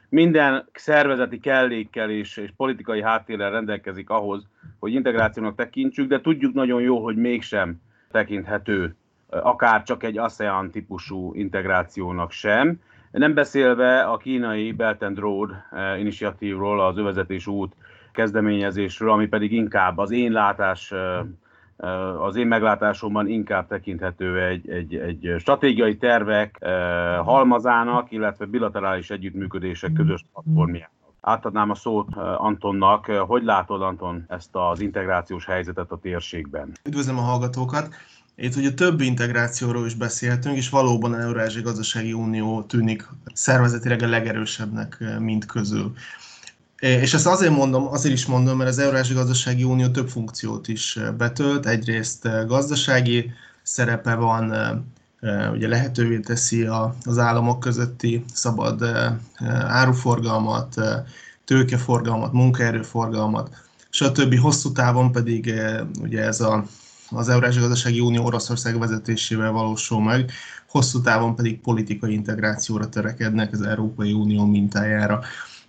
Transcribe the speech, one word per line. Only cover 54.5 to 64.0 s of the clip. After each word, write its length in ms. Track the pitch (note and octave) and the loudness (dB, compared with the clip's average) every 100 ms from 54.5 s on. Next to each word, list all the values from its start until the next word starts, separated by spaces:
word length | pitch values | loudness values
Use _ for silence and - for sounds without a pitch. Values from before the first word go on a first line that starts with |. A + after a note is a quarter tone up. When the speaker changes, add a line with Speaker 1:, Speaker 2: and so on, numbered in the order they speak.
Speaker 2:
ö, 160 | A2 A2 A2+ B2 - _ _ | -2 -2 -4 -8 -16 _ _
ö, 280 | A2+ G2+ G#2+ | -4 -2 0
ugye 200 | A2+ A2 | -2 0
lehetővé 520 | A#2 C#3 B2 A#2 A2+ | 0 0 0 0 0
teszi 440 | G#2+ A#2 - A#2 | -2 -2 0 0
a, 320 | A2 A2 A2 B2 A#2+ | 0 0 -2 -4 -2
az 120 | A#2+ | 2
államok 420 | A#2 A#2 A#2 A#2+ | 4 4 2 0
közötti 640 | B2+ A#2 B2 - A#2+ A#2 - | 0 0 -2 -2 -2 -2 -4
szabad, 480 | - A#2+ A2 A2+ A2+ | -4 -2 0 -2 -2
ö, 240 | A#2 A#2 A#2 A#2 - - | -2 0 0 -2 -8 -8
ö, 60 | A#2+ | -2
áruforgalmat, 1300 | A#2+ - B2 B2+ B2+ B2 A2+ A2+ A2 A2 A2+ - A2+ | -2 2 4 4 4 2 2 0 0 0 -2 -4 -2
ö, 160 | A2 A#2 - - - - - | -2 -2 -6 -14 -20 -12 2
tőkeforgalmat, 880 | C3 B2+ B2+ - A#2+ A2+ A2+ A2+ | 4 4 2 2 0 2 -2 2
munkaerőforgalmat, 1200 | B2 B2+ B2+ A#2 A2+ A2 A#2 A2+ A2 G#2+ A2 - - _ _ _ | 4 6 6 2 0 -2 -2 -2 0 0 -2 -6 -12 _ _ _
stb. 500 | - | 0